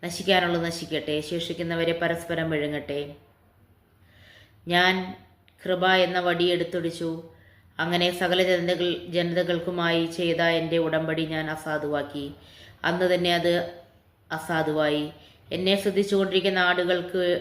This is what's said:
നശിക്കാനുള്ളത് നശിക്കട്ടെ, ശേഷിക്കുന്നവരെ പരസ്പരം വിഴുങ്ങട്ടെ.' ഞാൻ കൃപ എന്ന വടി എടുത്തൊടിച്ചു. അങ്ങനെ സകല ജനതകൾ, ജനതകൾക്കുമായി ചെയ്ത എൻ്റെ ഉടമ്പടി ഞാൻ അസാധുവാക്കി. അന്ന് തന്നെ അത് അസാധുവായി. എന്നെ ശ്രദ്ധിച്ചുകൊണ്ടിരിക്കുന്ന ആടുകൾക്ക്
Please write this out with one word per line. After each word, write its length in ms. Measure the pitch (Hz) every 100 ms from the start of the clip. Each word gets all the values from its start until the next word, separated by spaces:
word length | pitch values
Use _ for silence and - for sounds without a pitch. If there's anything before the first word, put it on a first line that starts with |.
നശിക്കാനുള്ളത് 600 | 175 170 190 185 175 170 165
നശിക്കട്ടെ, 460 | 165 156 156 147 151 151
ശേഷിക്കുന്നവരെ 680 | 170 170 165 170 170 165 170
പരസ്പരം 480 | 170 165 - 165 160
വിഴുങ്ങട്ടെ.' 500 | 156 147 147 143 143 143 151 _ _ _ _ _ _ _ _ _ _ - - - _ -
ഞാൻ 260 | 175 180 185 185 - - _ _ _
കൃപ 220 | - 180 185 185 180
എന്ന 120 | 180 175
വടി 200 | 170 175 175
എടുത്തൊടിച്ചു. 560 | 170 180 165 160 165 165 - - - _ _ -
അങ്ങനെ 280 | 165 175 175 175
സകല 180 | 185 180 185
ജനതകൾ, 400 | 180 175 175 175 165 - 170
ജനതകൾക്കുമായി 840 | 170 170 170 170 170 175 170 165 165 165
ചെയ്ത 240 | 175 165 170 165
എൻ്റെ 180 | 160 165 160
ഉടമ്പടി 380 | 160 160 160 160
ഞാൻ 120 | 160 156 156
അസാധുവാക്കി. 720 | - 151 147 147 143 147 139 143 - - - - 156
അന്ന് 160 | 175 185
തന്നെ 200 | 180 175 170
അത് 140 | 170 170 175 - - _ _ _ _ 160
അസാധുവായി. 680 | - 165 156 151 151 151 151 - - - - 175
എന്നെ 200 | 185 196
ശ്രദ്ധിച്ചുകൊണ്ടിരിക്കുന്ന 760 | 202 185 202 202 190 185 190 185 180
ആടുകൾക്ക് 540 | 180 175 180 175 185 180 175